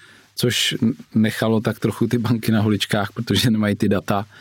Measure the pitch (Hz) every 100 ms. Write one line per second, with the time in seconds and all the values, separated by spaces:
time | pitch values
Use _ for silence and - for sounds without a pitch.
0 | - - _ - 123 - - - 113 -
1 | - 113 110 - 113 110 110 110 113 -
2 | 120 123 110 120 110 110 107 101 - 107
3 | 98 - 120 101 127 107 104 101 107 98
4 | - 101 98 -